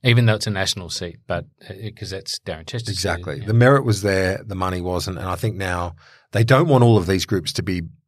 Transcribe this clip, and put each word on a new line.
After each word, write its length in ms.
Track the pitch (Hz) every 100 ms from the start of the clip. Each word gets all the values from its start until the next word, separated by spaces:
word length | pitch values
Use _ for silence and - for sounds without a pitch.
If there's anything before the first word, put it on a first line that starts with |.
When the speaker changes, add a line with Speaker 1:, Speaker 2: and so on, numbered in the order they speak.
Speaker 1:
Even 220 | 131 120 117
though 80 |
it's 140 | 107 -
a 40 |
national 380 | 98 95 - 87
seat, 280 | - 87 82 -
but, 180 | 87 82 _ -
uh, 40 | 98 107 -
'cause 140 | 92
that's 300 | 95 - -
Darren 260 | - 80 85
Chester's 220 | 123 117
seat, 60 |
Speaker 2:
Exactly. 460 | 90 95 85 85 71
Speaker 1:
yeah. 40 | 104
Speaker 2:
The 80 |
merit 320 | 113 123 139 120
was 160 | 98
there, 400 | 101 95 92 95
the 120 | 107 95
money 260 | 92 90
wasn't, 380 | 90 90 92 90
and 80 | 92
I 80 | 87
think 200 | 110 95
now 380 | 95 90 87 85 _ _ _
they 120 | -
don't 240 | 117 135 170
want 160 | 131
all 140 | 120 107
of 80 | 85
these 220 | 95 -
groups 260 | 98 76
to 80 | -
be 220 | 90 90 82 _